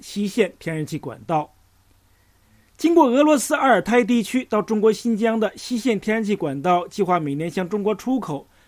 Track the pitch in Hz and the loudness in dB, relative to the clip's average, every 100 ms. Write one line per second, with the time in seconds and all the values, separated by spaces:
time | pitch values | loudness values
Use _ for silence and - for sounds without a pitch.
0 | - 202 202 247 180 - 165 156 151 160 | -12 -6 -4 0 -2 -2 -8 -6 -6 -8
1 | 131 110 107 156 147 _ _ _ _ _ | -10 -14 -4 -4 -4 _ _ _ _ _
2 | _ _ _ _ _ _ _ - 320 339 | _ _ _ _ _ _ _ -2 4 6
3 | 269 254 302 285 - 294 269 202 185 247 | 6 6 4 4 2 0 4 2 4 2
4 | 220 240 190 254 254 214 - 214 220 208 | 4 0 0 -4 -2 -4 0 2 2 2
5 | 233 208 226 226 208 - - 240 254 208 | -2 0 0 0 -2 -4 -8 -4 -2 -2
6 | 214 220 208 208 156 139 175 175 175 - | -2 -4 -2 -2 -4 -4 0 0 0 -4
7 | 185 175 147 143 170 190 180 208 208 196 | 0 0 -2 -4 -4 -4 -4 -4 -2 -4
8 | 247 262 185 143 - _ | -2 -4 -4 -10 -12 _